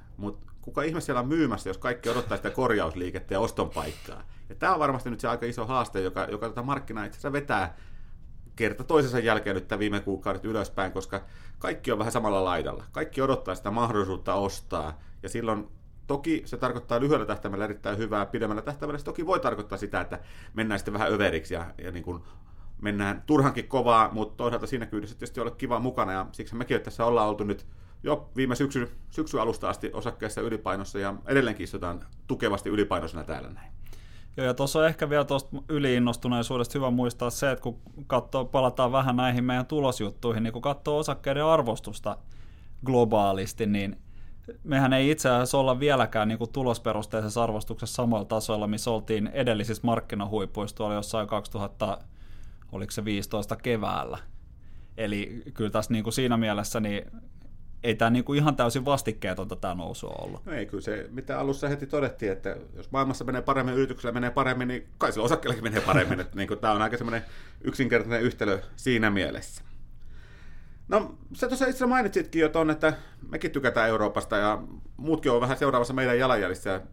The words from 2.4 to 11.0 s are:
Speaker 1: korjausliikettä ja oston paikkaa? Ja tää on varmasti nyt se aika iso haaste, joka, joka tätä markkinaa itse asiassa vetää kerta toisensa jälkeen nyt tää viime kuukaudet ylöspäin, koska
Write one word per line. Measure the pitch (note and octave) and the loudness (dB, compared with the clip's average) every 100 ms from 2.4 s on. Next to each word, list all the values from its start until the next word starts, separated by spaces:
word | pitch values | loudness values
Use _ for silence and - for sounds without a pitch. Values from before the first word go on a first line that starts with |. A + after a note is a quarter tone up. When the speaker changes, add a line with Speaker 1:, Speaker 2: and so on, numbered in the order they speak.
| G#2 | -2
Speaker 1:
korjausliikettä | C3 B2 G#2 E2 F2 F2+ F2+ - | 0 2 4 2 -2 -6 -6 -2
ja | G2 | 0
oston | A#2 - F2 | 0 0 -2
paikkaa? | - D2 - - - - - - | -2 -6 -8 -12 -12 -12 -14 -14
Ja | |
tää | - F3+ | -2 2
on | F3 | 4
varmasti | C#3+ B2+ B2 | 2 0 -4
nyt | A2+ | -2
se | A#2 | -2
aika | A#2+ A#2+ | 0 -2
iso | A#2 A2 | -4 0
haaste, | B2+ A2+ G2 | 0 0 0
joka, | F#2 G2 - | -2 -2 -4
joka | G#2 A2+ | -2 -4
tätä | A#2+ | -4
markkinaa | B2+ C3+ C3+ A2 | -2 -2 -4 -6
itse | G2 - | -8 -6
asiassa | C#3+ | -4
vetää | C#3+ C#3 G#2+ F2 - - - - - - - - - | -4 0 0 0 -6 -14 -12 -12 -12 -14 -14 -14 -2
kerta | G#2+ G#2+ | 0 0
toisensa | - D#3 C3+ B2 | 4 4 6 2
jälkeen | A2+ G#2+ G#2 F#2+ | 4 4 2 -2
nyt | - | -2
tää | G#2 | 0
viime | G#2+ G2+ | 2 0
kuukaudet | G2 G2 G2+ F#2+ | -2 -4 -2 -4
ylöspäin, | G#2+ A2 F#2+ - F#2 | -2 -2 -2 -2 -2
koska | F#2+ | -2